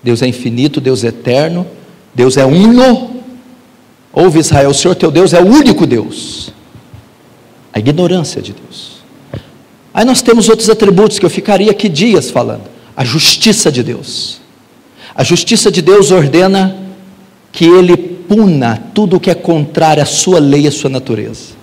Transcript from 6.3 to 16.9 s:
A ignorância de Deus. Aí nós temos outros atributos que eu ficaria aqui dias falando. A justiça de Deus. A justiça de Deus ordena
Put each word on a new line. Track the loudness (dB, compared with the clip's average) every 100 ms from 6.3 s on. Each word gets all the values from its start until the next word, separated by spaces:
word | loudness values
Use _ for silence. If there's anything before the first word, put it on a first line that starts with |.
| -14 -16 -20 _ -20 _ -20 _ _ _ _ _ _ _
A | -4
ignorância | -2 0 0 -2 -4 -10
de | -14
Deus. | -18 -20 -20 -20 -20 _ -20 -18 -18 -18 -20 _ _ _
Aí | -2
nós | 0 0
temos | 2 2 2
outros | 2 2
atributos | 2 2 4 2 0
que |
eu | -4
ficaria | -4 -2 0 0
aqui | 0 -2
dias | -2 0 0 -2
falando. | -4 -4 -8 -16 -20 -20 -8
A |
justiça | -4 -2 -2 0 0 0 0
de | -2
Deus. | -6 -8 -12 -12 -12 -14 _ _ _ _ _ _ -16
A | -6
justiça | -2 -2 0 0 0
de | 0
Deus | 2 4 4
ordena | 2 2 2 2 0 -2 -6 -18